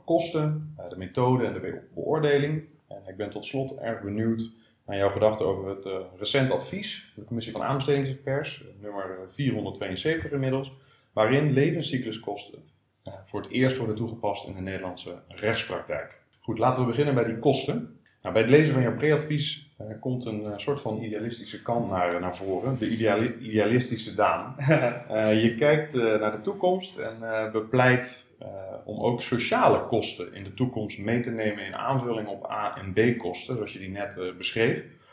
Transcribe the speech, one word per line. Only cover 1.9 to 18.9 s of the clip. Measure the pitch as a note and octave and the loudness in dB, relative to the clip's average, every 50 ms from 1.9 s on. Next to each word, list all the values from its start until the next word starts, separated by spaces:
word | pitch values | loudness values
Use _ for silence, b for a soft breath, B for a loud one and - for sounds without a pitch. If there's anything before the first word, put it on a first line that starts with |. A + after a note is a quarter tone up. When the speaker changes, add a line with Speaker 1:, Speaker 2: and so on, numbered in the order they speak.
| - | -10
Speaker 1:
beoordeling. | - - - D3+ D#3 D3 D3 C#3+ C#3 C#3+ D3+ D#3 D#3 - - - _ _ | -6 -2 -2 0 2 4 4 4 4 2 0 -2 -4 -6 -10 -18 _ _
En | _ G2+ G2+ - | _ -18 -16 -16
ik | F#2+ F#2 | -14 -8
ben | G2 G2+ G2+ | -8 -8 -6
tot | - G#2 - | -6 -10 -10
slot | - - C3+ C3+ C3+ - | -6 -4 -4 -4 -4 -6
erg | - - A#2 A2+ G2+ | -6 -6 -6 -6 -4
benieuwd | G2 G2+ G#2 A2 A2 A2+ A2+ A2+ - - b b b b b b b | -6 -4 -2 0 0 0 0 0 -4 -8 b b b b b b b
naar | - G2+ | -6 0
jouw | G2 G2+ G2 | 2 2 2
gedachten | - G2 G#2+ G#2+ G#2+ G#2+ - | 4 4 4 4 4 2 0
over | - G2 F#2+ F#2+ G2 | 0 0 -2 -4 -6
het, | G2 - - | -8 -8 -6
eh, | G2 F#2+ F#2 F#2 - - | -6 -6 -6 -6 -10 -10
recent | F#2 G#2 - - C#3 C3 B2+ | -8 -4 0 2 2 4 2
advies | F#2 - - - F#3 G3+ G#3 - - - - - _ | 2 0 -2 -6 -8 -8 -8 -10 -12 -14 -16 -18 _
van | G#2 | -18
de | G#2 | -10
Commissie | - A#2 A2+ - A2+ - | -6 -6 -6 -6 -6 -6
van | - - | -4 -2
Aanbestedingsexperts, | A2+ C#3 C#3 C3+ D3 C#3 C#3 C#3 C3+ C3 - - C3+ C3+ C#3+ D3+ - - - | 0 0 0 2 2 2 2 0 -2 -4 -6 -4 -4 -2 -2 -4 -6 -10 -12
eh, | - G2 G2 G2 | -16 -20 -18 -14
nummer, | G#2 G#2 G2+ G2 F#2+ | -12 -8 -8 -6 -6
eh, | F#2 F#2+ F#2 F#2+ | -6 -8 -10 -12
vierhonderdtweeënzeventig | F#2+ - - C#3+ B2 G#2+ G#2 G2 G2 - - G2+ F#2 F#2 - - D#3 E3 E3 - C#3+ | -10 -6 -2 0 0 0 0 -4 -6 -6 -6 -6 -6 -6 -2 0 0 0 0 -2 -4
inmiddels, | C#3+ C#3 C3+ C3 C3 C3+ C3+ - b b b b b b b b b | -2 -2 0 0 0 -2 -2 -6 b b b b b b b b b
waarin | G#2+ G#2+ A#2 C3+ C#3+ D#3 D3 | 2 4 4 6 4 4 4
levenscycluskosten, | B2+ C3+ D3 F3 E3+ E3+ - - C3+ A#2+ A2+ A2 G#2+ - - - G2+ - - - - - - _ _ _ _ _ _ _ _ | 4 4 4 4 2 0 -2 -2 -4 -4 -4 -4 -8 -6 -8 -8 -8 -8 -10 -16 -20 -20 -20 _ _ _ _ _ _ _ _
eh, | - - - - | -16 -16 -16 -16
voor | - - G2+ | -8 -8 -8
het | G2+ - | -6 -2
eerst | - B2 C3 B2+ B2+ | 2 4 4 4 4
worden | - A#2 G#2+ G#2+ | 2 -2 -2 -2
toegepast | A2 A#2 - - - - G2+ - - - | -2 -4 -4 -4 -2 -2 -2 -2 -2 -8
in | - F#2+ | -10 -10
de | F#2 | -8
Nederlandse | F#2 F#2+ F#2+ F#2 F#2 F2+ F2 - - F2+ F2 F2+ - | -6 -6 -6 -6 -6 -8 -8 -10 -12 -12 -14 -14 -16
rechtspraktijk. | - - - G#2 A2 A2+ - - - F#2 E2 - - D#2 C#2+ C#2+ - - - _ _ _ _ | -18 -10 -2 0 0 0 0 -2 -4 -6 -6 -4 -6 -6 -6 -6 -10 -16 -20 _ _ _ _
Goed, | _ A#2 G#2+ | _ -6 -2
laten | A2 A#2 B2+ B2+ B2+ | 2 2 2 4 4
we | B2 | 2
beginnen | A#2 A2 C3+ D3 D3 C3 | 2 2 2 2 4 4
bij | A#2+ A2+ | 2 2
die | A2+ A2 - | 0 -2 2
kosten. | - D3 - - - - - - - - - - b b b b | 2 2 2 4 0 -2 -2 -4 -6 -8 -14 -20 b b b b
Nou, | - F#2 F2 | -8 0 2
bij | A2+ A2 | 4 6
het | A#2+ | 8
lezen | C#3 D3+ D#3 - C3 | 8 8 8 6 4
van | C3 B2 | 4 2
jouw | A2+ | 2